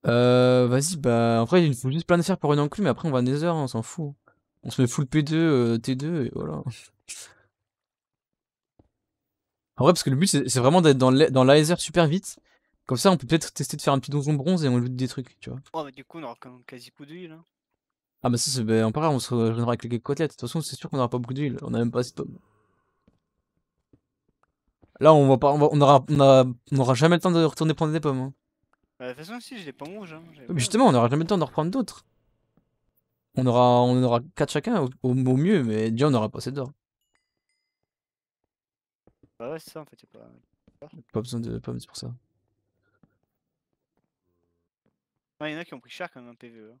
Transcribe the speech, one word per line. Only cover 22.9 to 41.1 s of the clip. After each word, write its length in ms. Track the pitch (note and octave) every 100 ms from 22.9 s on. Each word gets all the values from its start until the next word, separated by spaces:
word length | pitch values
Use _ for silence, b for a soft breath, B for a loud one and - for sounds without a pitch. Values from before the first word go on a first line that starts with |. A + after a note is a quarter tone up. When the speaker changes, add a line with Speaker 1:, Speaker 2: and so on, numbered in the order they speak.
| _ _ _ _ _ _ _ _ _ _ _ _ _ _ _ _ _ _ _ _ -
Speaker 1:
Là, 140 | D3+ D#3
on 120 | C3+
va 100 | C3
pas, 120 | C#3+
on 60 | D3
va, 100 | D3+
on 100 | D3+
aura, 240 | C#3 C#3+ B2+
on 100 | C#3+
a, 260 | C3+ C3 B2+ B2 _
on 60 | C3+
aura 140 | B2
jamais 220 | A#2+ D#3+ F3
le 60 |
temps 100 | F#3
de 120 | E3
retourner 300 | D#3+ - D#3
prendre 180 | D3 D#3
des 60 | D#3
pommes, 200 | D3+ C3
hein. 140 | C3 C3+ _ _ _ _ _ _
Speaker 2:
Bah, 80 | B2+
de 60 |
toute 120 | B2+ E3
façon, 140 | A#3+
si, 180 | - B3
j'ai 80 | D#3+
des 80 |
pommes 240 | B2+ D4 G3+
rouges, 160 | F#3
hein. 80 | D#3+ -
J'ai 80 | -
Speaker 1:
Oui, 40 | -
mais 40 |
Speaker 2:
pas 60 | E3+
Speaker 1:
justement, 260 | A#2+ G#3+ C4
on 80 |
aura 160 | B2+ A#2
jamais 140 | C#3+
le 40 | E3
temps 120 | G3+
de 40 |
reprendre 280 | D3 - D#3
d'autres. 340 | C4 G#3 - _ _ _ _ _ _ _ _ _ _ _ _ _
On 140 | - B2+
aura, 340 | A#2+ B2 B2
on 220 | B2 B2
aura 160 | B2+ A#2+ B2 -
quatre 160 | D3+
chacun 300 | D3+ A3 A3+
au, 80 | B2+ -
au, 80 | C3
au 280 | B2+ B2+ B2+
mieux, 260 | E3+ G#3
mais 260 | A#2+ G#2+ A2+
déjà, 180 | A2+ D3
on 60 |
aura 160 | B2 G#2+
pas 80 | -
assez 140 | -
d'or. 200 | C#3 C3 - _ _ _ _ _ _ _ _ _ _ _ _ _ _ _ _ _ _ _ _ _ _ _ _ _ _
Speaker 2:
Bah 100 | A#2
ouais, 80 | D#3+
c'est 120 | -
ça, 100 | D#3+
en 40 | D3
fait, 140 | A#2
y'a 60 | _ A2+ A#2 A#2+ _ _ _ _
pas 80 | - E3 _